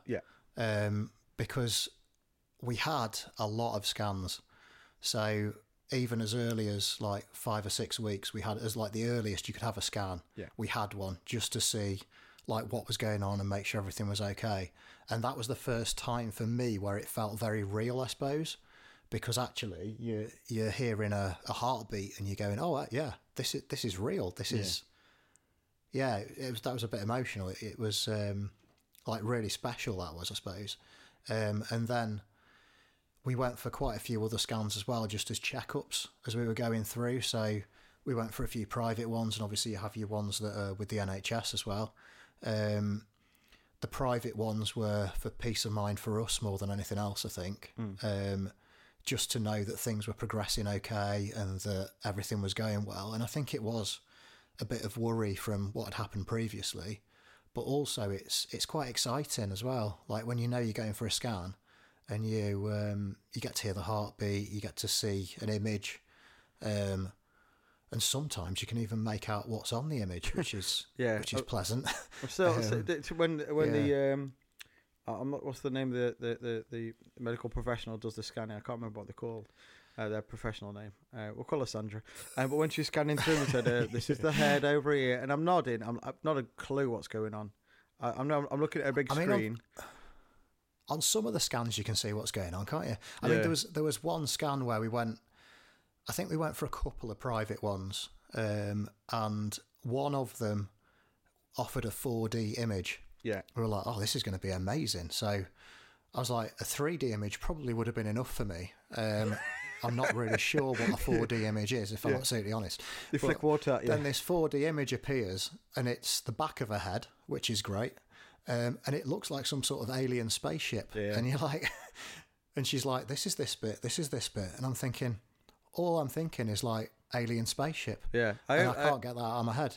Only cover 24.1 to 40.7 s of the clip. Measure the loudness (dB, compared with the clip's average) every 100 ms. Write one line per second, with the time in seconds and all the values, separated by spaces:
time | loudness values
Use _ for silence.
24.1 | 0 -2 -4 -2 0 0 -2 -6 _ -20
25.1 | _ _ _ _ _ _ _ _ 0 0
26.1 | 0 -2 -6 -6 -4 -4 -2 -2 -2 0
27.1 | 0 -2 -4 -4 -4 -8 -2 0 0 0
28.1 | 0 0 -2 -4 -8 _ _ _ -12 -6
29.1 | -2 0 0 0 -2 -4 -4 -4 -2 -4
30.1 | -6 -6 -6 -6 -8 -8 -10 -14 -20 -20
31.1 | _ -2 0 2 2 0 0 2 2 0
32.1 | -4 -8 _ -20 -20 -20 -20 _ _ _
33.1 | _ -2 2 0 0 -6 -2 -2 -2 -2
34.1 | 0 0 0 0 0 0 -2 -2 -2 0
35.1 | -2 -2 -4 -4 -4 -4 -6 -4 -6 -6
36.1 | -8 -4 0 0 2 2 2 0 -2 0
37.1 | 0 0 2 2 0 -4 -16 -20 _ -2
38.1 | 0 -2 -2 -2 -2 -2 0 0 0 0
39.1 | 2 2 0 0 0 0 -2 -4 -4 -2
40.1 | -2 0 -2 -2 -2 -2